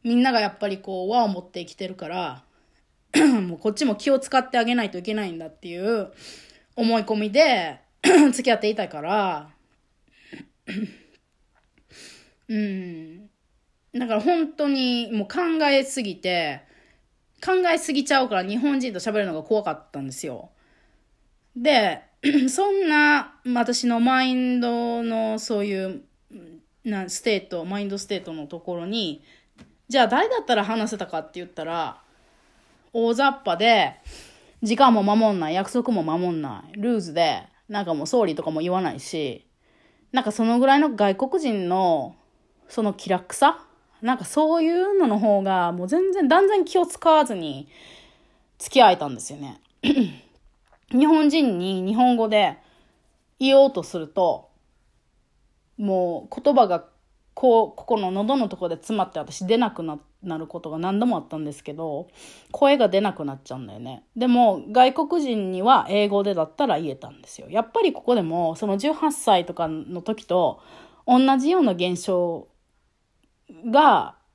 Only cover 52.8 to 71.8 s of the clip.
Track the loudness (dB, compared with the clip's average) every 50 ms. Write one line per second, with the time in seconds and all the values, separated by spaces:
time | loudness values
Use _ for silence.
52.8 | _ _ _ _ _ _ _ _ _ _ _ -2 2 6 8 8 8 6 4 -4
53.8 | -8 -6 -8 -8 -8 -4 0 0 2 2 0 -2 -6 _ _ _ _ _ _ _
54.8 | _ _ _ _ _ _ _ _ _ _ _ _ _ _ _ _ _ _ _ -6
55.8 | -4 -2 0 0 0 -2 -4 -8 -10 -12 -10 -2 0 2 4 4 4 4 2 -4
56.8 | -6 _ _ _ _ _ _ _ _ _ -8 0 4 4 6 4 4 0 -4 -12
57.8 | -6 -4 -4 -2 -2 -2 -4 -4 -2 0 0 0 -2 -4 -6 -6 -6 -6 -8 -8
58.8 | -8 -6 -4 -4 -4 -4 -6 -12 -10 -10 -12 -8 -2 0 0 2 2 -2 -4 -6
59.8 | -10 -10 -10 -12 _ _ _ _ -12 -10 -10 -10 -10 -12 -14 -14 -12 -10 -8 -6
60.8 | -4 -4 -2 0 0 0 -2 -2 -6 -8 -10 -10 -10 -10 -12 -14 -14 -14 -12 -10
61.8 | -8 -8 -8 -8 -10 _ _ -20 -20 -20 -20 -20 _ _ -2 2 4 4 6 6
62.8 | 4 4 4 2 0 0 -4 -6 -8 -10 -10 -12 _ -14 -14 -14 -14 -14 -16 -16
63.8 | -16 -16 -16 -18 _ _ -6 -2 2 4 6 6 6 6 4 2 -4 0 6 6
64.8 | 6 6 6 0 -2 0 0 -2 -2 -2 -2 -2 -2 -4 -4 0 4 4 4 4
65.8 | 4 2 0 2 2 2 0 0 0 0 0 -2 -2 -4 -2 -2 0 0 0 -2
66.8 | -2 -6 -8 -10 -12 -20 -20 -20 -20 -20 -20 -20 -14 -6 -4 -4 -4 -2 0 2
67.8 | 2 2 0 0 0 0 0 0 0 -2 -2 -2 -2 -2 -4 -4 -4 -2 -2 0
68.8 | 0 -2 -2 0 0 -2 -2 0 2 2 4 2 2 -2 -6 -6 -6 -6 -6 -8
69.8 | -10 -10 -12 -10 -6 -6 -8 -6 -4 -2 0 2 2 0 -2 -4 _ -20 -20 -20
70.8 | -20 -20 _ _ 0 2 4 4 6 4 2 2 2 2 2 2 2 2 2 0